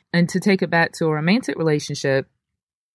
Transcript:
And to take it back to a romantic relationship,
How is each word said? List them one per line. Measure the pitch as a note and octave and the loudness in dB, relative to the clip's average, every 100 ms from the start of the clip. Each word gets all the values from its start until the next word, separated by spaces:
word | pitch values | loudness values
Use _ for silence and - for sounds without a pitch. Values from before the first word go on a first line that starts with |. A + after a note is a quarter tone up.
| _ | _
And | E3+ F3 | 0 0
to | F#3 | 0
take | G3+ F#3+ | 0 0
it | E3+ | 2
back | E3+ E3 | 0 0
to | - E3 | 0 -2
a | |
romantic | D3+ D#3+ A3 - - | 0 2 0 0 -2
relationship, | D#3+ D3+ - C#3+ C#3 C3+ C3 _ _ _ _ _ _ | 0 0 -2 -4 0 0 -2 _ _ _ _ _ _